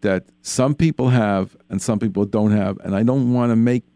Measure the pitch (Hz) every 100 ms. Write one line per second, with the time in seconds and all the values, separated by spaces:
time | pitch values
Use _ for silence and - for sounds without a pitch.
0 | 104 92 - _ - - 131 147 165 -
1 | 127 123 107 98 95 _ - 98 - 107
2 | 110 95 101 110 107 104 98 98 - 98
3 | 117 131 123 123 120 113 117 123 -